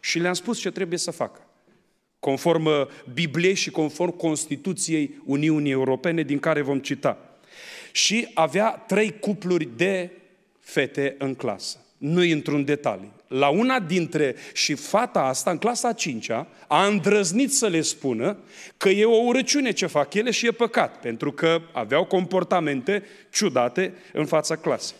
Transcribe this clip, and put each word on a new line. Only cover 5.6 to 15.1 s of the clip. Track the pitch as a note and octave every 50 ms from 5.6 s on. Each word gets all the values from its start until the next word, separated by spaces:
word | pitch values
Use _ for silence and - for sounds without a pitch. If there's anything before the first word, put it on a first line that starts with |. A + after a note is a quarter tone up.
| D3 C#3+ C3+
Europene, | C3+ C3 C3 C3 B2+ - F3 E3 E3 D#3
din | C3 C#3+ C#3+
care | - E3 D#3 D3 C#3+
vom | C3 C#3 C3+
cita. | C3 - C#3+ C3+ - C#3+ G#2+ - - - - _ _ _ - - - - - - - - _
Și | - - - G#3 A3+ A#3 - -
avea | - D#3+ D3+ C3 F#3+ G#3+ A3+
trei | - - - - F#3+ G3+ G#3+ G#3+ - -
cupluri | - G3+ G#3 - - F3+ F3+ E3+ F3 C#3+ A#2
de | A2+ E3+ F#3+ G3 F#3 F3 F3+ - - _ _ _ _ _ _ _ _
fete | _ - - D#3+ C#3 B2+ - - C#3 C#3 C3+ -
în | C#3 C3+ C3
clasă. | - - A#2+ G2+ F#2 - - - - _ _ _ _
Nu | - C#3+ D#3+ F3+ F3+
intru | F3 D#3+ D3+ - - C#3+
în | D3 C#3
detalii. | C#3+ D3 C#3+ - C3+ G#2+ F#2 F#2+ G#2 - - _ _
La | B2+ C3 C#3 C#3+
una | D3 F#3 A#3 B3+ C4 B3+
dintre, | G3 D3+ F#3 F#3 E3 D3+ - D#3 D3+ C3+ A#2 - - - -
și | - - - D3+
fata | B2 - - - G3+ B3 B3